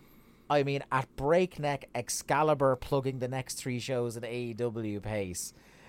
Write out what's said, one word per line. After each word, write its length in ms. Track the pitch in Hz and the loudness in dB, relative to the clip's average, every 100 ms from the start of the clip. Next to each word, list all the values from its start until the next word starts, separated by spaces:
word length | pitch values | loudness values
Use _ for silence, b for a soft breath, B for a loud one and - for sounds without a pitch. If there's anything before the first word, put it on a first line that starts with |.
| b b b b - | b b b b 0
I 100 | 147 | 2
mean, 220 | 139 139 - | 4 0 0
at 240 | 131 135 - | -2 -2 -2
breakneck 720 | 135 170 180 - 147 139 - 123 | 4 4 4 0 -2 -2 -4 -6
Excalibur 800 | 117 - - 143 156 147 135 127 | -4 -6 0 2 4 6 4 4
plugging 420 | - 139 131 131 | 2 0 0 -2
the 100 | 123 | -4
next 280 | 131 - - | -4 -6 -6
three 240 | 139 123 | -4 -4
shows 360 | 113 127 120 117 | -2 -2 -2 -4
in 60 | |
A 80 | 117 | -6
E 220 | 120 120 | -4 -4
W 460 | 110 120 110 110 104 | -2 -2 -2 -4 -4
pace, 520 | 101 107 95 87 - b b b | -2 -2 -2 -4 -8 b b b